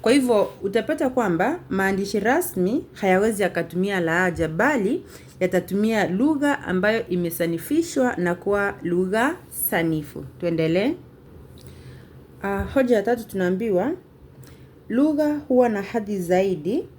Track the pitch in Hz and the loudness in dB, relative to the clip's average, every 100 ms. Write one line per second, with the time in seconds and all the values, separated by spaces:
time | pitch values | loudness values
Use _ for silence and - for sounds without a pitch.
0 | 220 277 247 214 - - 196 214 220 311 | 4 2 4 2 2 -4 -2 -2 -2 -2
1 | 277 254 208 165 214 349 - 190 190 196 | 0 0 0 2 0 -2 -4 -2 0 0
2 | 202 214 202 302 370 190 180 269 - - | -2 0 2 0 0 0 0 0 -4 -2
3 | 196 185 214 202 185 175 165 175 196 190 | 2 4 2 0 -2 -2 -4 -2 -2 0
4 | 165 170 185 160 160 160 254 277 196 320 | 0 2 0 0 -2 2 2 2 0 -2
5 | - - - - 185 185 175 190 220 220 | -6 -20 -20 -4 0 0 0 0 2 2
6 | 160 185 285 294 285 277 - 185 202 226 | 0 2 2 2 0 0 -2 0 2 0
7 | - 180 170 165 170 165 - 302 330 277 | -2 -2 -2 -2 -2 -2 0 0 0 0
8 | 254 - 175 175 202 202 202 196 170 175 | 0 2 -2 0 0 0 0 -4 -2 0
9 | 185 214 269 359 - - - 190 165 156 | 0 2 0 -2 -10 -8 -2 0 0 -2
10 | 151 151 139 - 175 165 160 175 233 349 | -6 -12 -14 -6 -2 0 2 2 2 -2
11 | - - - - - - - - - - | -10 -20 -20 -20 -20 -20 -20 -20 -20 -20
12 | - - - - 196 196 190 277 254 226 | -20 -20 -20 -8 -6 -4 -2 0 4 2
13 | 202 233 220 190 180 185 226 180 226 370 | 2 -2 -4 -2 0 0 0 0 0 -4
14 | - - - - - - - - - 226 | -10 -20 -20 -20 -20 -20 -20 -20 -4 0
15 | 302 294 302 294 - 254 240 202 196 233 | 2 2 0 -2 2 4 4 2 -2 -4
16 | 208 202 170 180 196 170 151 269 - | -2 -4 2 2 2 0 -2 -4 -4